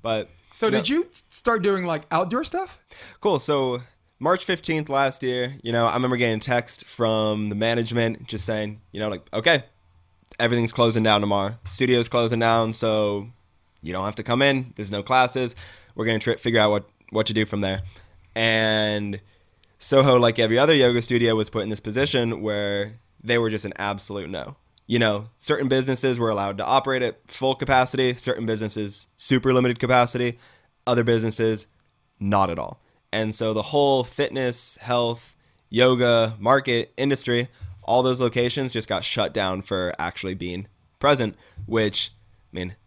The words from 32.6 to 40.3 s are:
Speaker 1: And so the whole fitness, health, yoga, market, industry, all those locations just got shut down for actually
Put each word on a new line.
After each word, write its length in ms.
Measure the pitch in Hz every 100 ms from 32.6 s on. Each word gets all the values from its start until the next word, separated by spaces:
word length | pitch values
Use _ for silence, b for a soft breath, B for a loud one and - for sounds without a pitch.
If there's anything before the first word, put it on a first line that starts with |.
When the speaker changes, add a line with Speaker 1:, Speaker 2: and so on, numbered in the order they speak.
| 52 - _ _ _
Speaker 1:
And 220 | 107 110
so 180 | 107 110
the 100 | 110
whole 400 | 104 147 139 135
fitness, 720 | 120 - 143 135 127 120 - -
health, 540 | 127 123 117 113 - - _ _ _
yoga, 680 | 110 127 123 123 117 113 110
market, 540 | 104 135 131 117 - -
industry, 520 | 135 135 - 120 127 B B B
all 200 | - 120
those 180 | 127 127
locations 520 | 123 123 120 131 131
just 160 | 117 -
got 160 | 95
shut 280 | - - 104
down 280 | 107 95 92
for 320 | - 95 90 -
actually 360 | 85 - 95